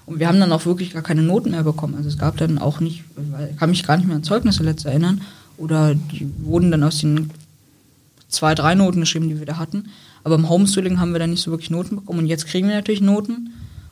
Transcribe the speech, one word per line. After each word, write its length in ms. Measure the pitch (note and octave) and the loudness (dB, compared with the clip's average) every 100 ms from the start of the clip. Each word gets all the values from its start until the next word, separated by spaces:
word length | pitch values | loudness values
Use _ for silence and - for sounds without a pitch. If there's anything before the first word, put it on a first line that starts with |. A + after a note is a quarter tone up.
| - | -10
Und 120 | D#3+ | -2
wir 80 | E3+ | 4
haben 140 | G3 | 4
dann 120 | F3+ | 4
auch 140 | D#3+ E3+ | 2 0
wirklich 260 | F3 F3+ | -2 -2
gar 100 | D#3+ | -6
keine 200 | D#3 D#3 | 0 2
Noten 300 | D#3+ G#3+ A#3+ | 4 2 0
mehr 100 | F3 | 0
bekommen. 320 | D#3 D#3 D3 | 0 -2 -4
Also 140 | C#3+ D3 | -4 -4
es 100 | D3 | -2
gab 180 | D#3 - | -2 0
dann 220 | E3 D3 | 0 0
auch 220 | D3 D3 | 0 0
nicht, 240 | E3 E3 - - D3 C#3 D3 | -4 -4 -16 -10 -8 -8 -8
ich 60 | D3+ | -2
kann 140 | E3 | 0
mich 160 | F3 - | 0 2
gar 100 | E3 | 2
nicht 100 | F3+ | 2
mehr 100 | D3+ | 0
an 80 | |
Zeugnisse 400 | D#3 A3 A3 G3 | 0 0 2 2
letzt 200 | D#3+ D#3 | 0 -2
erinnern. 380 | C#3+ D3 F3 G3 - - - - | 0 0 2 0 -4 -20 -20 -12
Oder 380 | D#3+ D#3 D3+ | -2 2 4
die 340 | D3 - - C#3+ - | 2 -2 -8 -8 -8
wurden 300 | D3+ E3+ F3 | -2 2 4
dann 100 | D#3 | 4
aus 160 | D3+ D#3 | 2 2
den 320 | D3+ D3+ D#3 - - _ _ _ _ _ _ _ - | 0 0 -2 -10 -20 _ _ _ _ _ _ _ -8
zwei, 280 | - D#3 D#3+ | -2 0 2
drei 180 | D3+ | 2
Noten 260 | F#3 F#3+ F3 | 4 4 2
geschrieben, 280 | D#3+ E3 D#3+ | 0 0 -2
die 100 | D3+ | -4
wir 80 | D3+ | -6
da 100 | D#3+ | -8
hatten. 340 | - G3+ - - - - | -6 -8 -8 -18 -20 -10
Aber 100 | D#3 | 0
im 140 | D#3+ D#3+ | 2 4
Homeschooling 500 | F3 G3+ G3 F#3 F3+ | 4 4 2 0 0
haben 140 | F3 | 0
wir 80 | E3+ | 0
dann 100 | E3 | -2
nicht 120 | F3 | -2
so 100 | E3+ | -4
wirklich 180 | E3 - | -4 -4
Noten 260 | E3 F3+ G3+ | -4 -4 -8
bekommen. 240 | - E3+ | -4 -2
Und 60 | D#3+ | 0
jetzt 200 | D#3+ - | -2 -2
kriegen 200 | F3+ G3 | -2 0
wir 60 | |
natürlich 260 | G#3 G#3 G3+ | 0 -2 2
Noten. 540 | G3 G#3 G#3 A#3+ - - - - - | 4 2 0 -8 -10 -14 -18 -18 -20